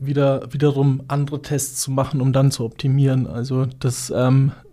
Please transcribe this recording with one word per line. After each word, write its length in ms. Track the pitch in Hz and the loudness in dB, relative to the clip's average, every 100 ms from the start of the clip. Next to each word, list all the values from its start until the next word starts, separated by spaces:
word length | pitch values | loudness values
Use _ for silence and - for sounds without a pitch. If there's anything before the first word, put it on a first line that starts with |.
wieder, 520 | 135 143 139 135 120 | -4 0 2 0 -4
wiederum 500 | 139 147 135 139 131 127 | 0 0 2 2 0 -2
andere 340 | 143 143 143 | -4 -2 -6
Tests 400 | - 139 - - | -4 -4 -4 -6
zu 80 | 139 | -4
machen, 300 | 135 123 135 | -2 -2 0
um 120 | 131 | 2
dann 200 | 135 135 | 4 2
zu 120 | - | 2
optimieren. 600 | 113 - 135 139 135 131 120 | -6 -4 0 2 2 2 -2
Also 400 | 120 131 131 123 | -4 -4 -2 -2
das, 460 | - 127 120 - | -2 -4 -4 -4
ähm, 380 | - 127 135 135 - - | 0 4 4 2 -2 -12